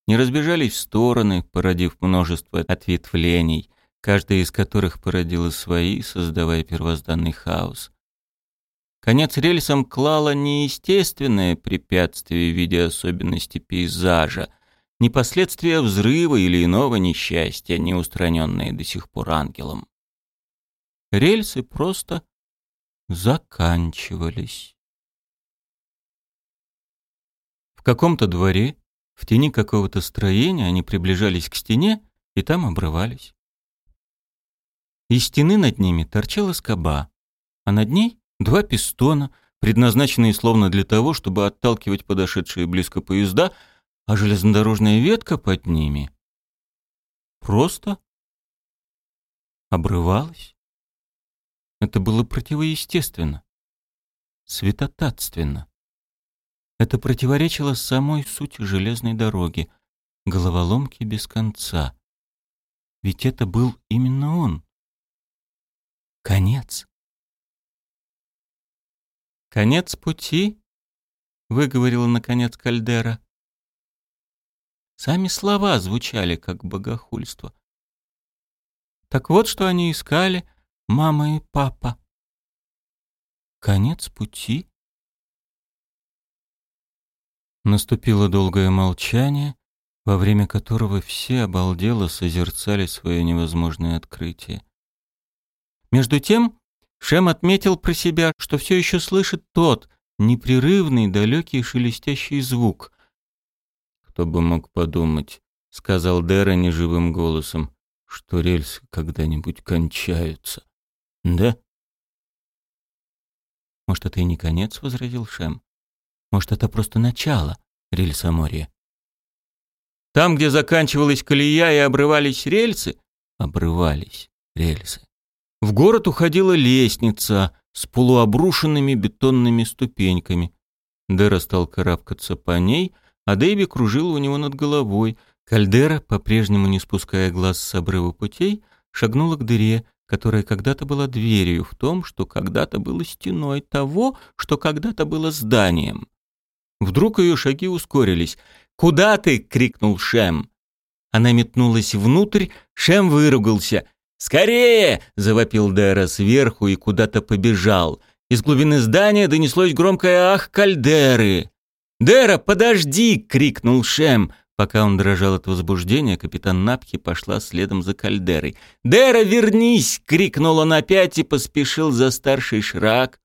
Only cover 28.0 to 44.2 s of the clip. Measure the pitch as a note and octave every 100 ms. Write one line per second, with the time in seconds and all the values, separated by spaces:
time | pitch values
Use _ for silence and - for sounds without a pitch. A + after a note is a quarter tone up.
28 | E3+ D#3+ G2+ E2+ F#2+ F#2 B2 - _ _
29 | _ _ - A2 D3 - G#2 G#2 G2 G2
30 | - - G2 G2 D3+ F3+ F#2+ F#2 E2 G2
31 | F2 F#2 G#2 F2 E2 - - A2+ G3 A3
32 | - _ _ - - E3+ C#3+ E2+ F2 D#2+
33 | G#2+ B2 - _ _ _ _ _ _ _
34 | _ _ _ _ _ _ _ _ _ _
35 | - B2 - - D3+ G#3 D3 - F#2 E2+
36 | E2 G#2 G#2+ - G3+ E3+ - G2+ D#2+ D2
37 | - _ _ _ _ _ - G2+ G#2+ E3+
38 | A3+ - _ - F#2+ E3+ G#3 A#2 - -
39 | C3 D3+ C3+ - _ _ G#2+ A2 B2 A2
40 | C#3 - A2+ G#2 A#2 A2+ G2 F#2+ F#2+ A2
41 | C3 D#3+ - F#2 G2+ - B2 A2+ - G2
42 | - F#2+ F#2 F#2+ F2 - E2+ F2+ F2+ -
43 | - F#2+ G2+ G2+ F3+ - _ _ _ _
44 | - G#2+